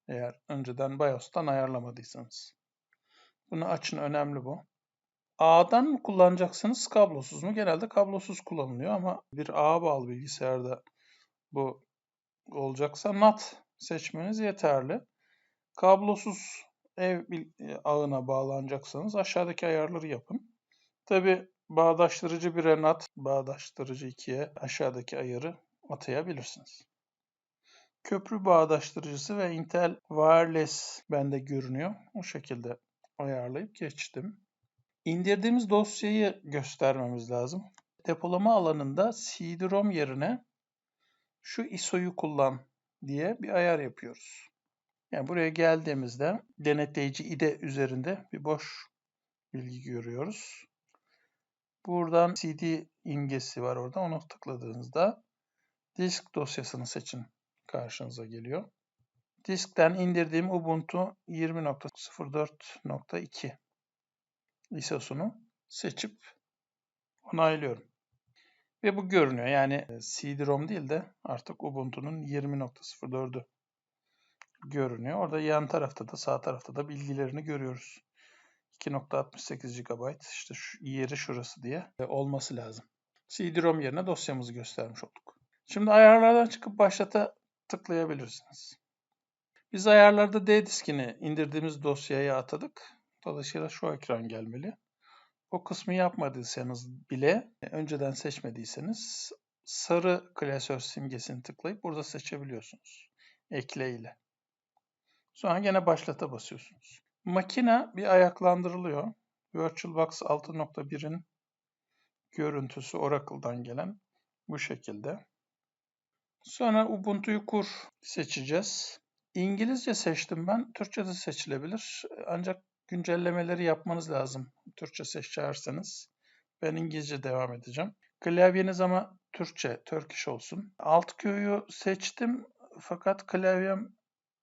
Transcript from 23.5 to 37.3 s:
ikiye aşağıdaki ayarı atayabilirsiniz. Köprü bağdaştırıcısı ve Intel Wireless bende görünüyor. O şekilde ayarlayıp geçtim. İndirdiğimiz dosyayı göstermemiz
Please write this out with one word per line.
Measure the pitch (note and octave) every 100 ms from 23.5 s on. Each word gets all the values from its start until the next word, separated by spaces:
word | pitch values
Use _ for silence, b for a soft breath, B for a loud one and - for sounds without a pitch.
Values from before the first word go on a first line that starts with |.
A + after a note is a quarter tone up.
| C#3 - - C3 C3 C3
ikiye | - - C3 D3 -
aşağıdaki | C3 - C#3 B2 B2 C#3
ayarı | B2+ B2 D#3+ F3 _ _ -
atayabilirsiniz. | C#3+ - C3 F3 C#3+ B2 - - - _ _ _ _ _ _ _ _ b b b _
Köprü | - G3 G3 G#3+
bağdaştırıcısı | F#3+ E3+ D#3 D3+ - D#3+ D3 C#3+ - G#3
ve | F3+
Intel | E3 - F3 F3 F#3 -
Wireless | D3+ D#3 E3 E3 D#3+ D3+ - - - -
bende | D3 C#3 C#3
görünüyor. | C3+ C#3 C3 C3 F3 G#3+ -
O | G#3
şekilde | F3+ C#3 - A#2+ A#2+ A#2+ _ _ _ -
ayarlayıp | C#3 C3 B2 C3+ G#3
geçtim. | - D3+ - - - F#3 G3+ _ _ _ _ _ _
İndirdiğimiz | - E3+ F#3 G3+ A3+ A#3+ G#3+
dosyayı | G#3 G#3 - G#3+ G#3+ G#3 -
göstermemiz | C#3 C#3+ C3+ - C3+ C3+ B2 A#2+ A#2